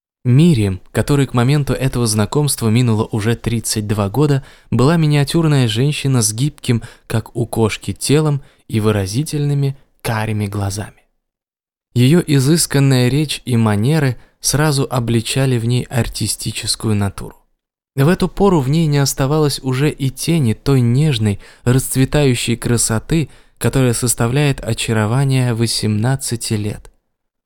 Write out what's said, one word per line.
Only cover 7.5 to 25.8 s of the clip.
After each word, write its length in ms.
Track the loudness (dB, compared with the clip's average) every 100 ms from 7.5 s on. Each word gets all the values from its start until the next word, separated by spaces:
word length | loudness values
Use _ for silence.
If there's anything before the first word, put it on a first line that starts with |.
| 0 0 -2 -8
телом 500 | -6 0 2 2 -2 -6 _ -6
и 100 | -2
выразительными 960 | 0 0 -2 -4 -4 -4 -2 0 -2 -4 _ _
карими 460 | -6 -4 -2 -2 -4
глазами. 560 | -4 -4 -6 -10 -16 _ _ _ _ _ _ _ _ _
Ее 300 | 2 4 4
изысканная 840 | 4 2 2 0 0 2 4 4 2
речь 320 | 0 -2 -6
и 140 | -2 0
манеры 580 | 2 2 0 2 0 -4 -12 _
сразу 480 | -4 0 0 0 -2
обличали 680 | -2 0 -2 -2 -2 0 0
в 80 |
ней 180 | 0 -2
артистическую 1120 | -2 -4 -4 -4 -6 -6 -8 -8 -6 -4 -2
натуру. 400 | -2 -2 -6 -14 -18 _ _ _ _ _ 0
В 100 | 2
эту 220 | 2 -2
пору 320 | 0 2 2
в 80 | 2
ней 160 | 0
не 140 | 2 2
оставалось 600 | 0 0 0 2 0 -2
уже 300 | -4 0 -2
и 180 | -2 -4
тени 420 | -4 -2 0 0
той 260 | 0 0 2
нежной, 600 | 2 2 2 0 0 -2 -8 -6
расцветающей 880 | 0 0 0 -2 0 2 2 0 -2
красоты, 760 | -4 0 0 0 -2 -2 -2 -4 -10 _ -4
которая 360 | 0 2 2
составляет 680 | 0 -2 0 0 2 0 0
очарование 920 | -4 -4 -2 0 0 0 2 2 0
восемнадцати 1000 | 0 -2 -2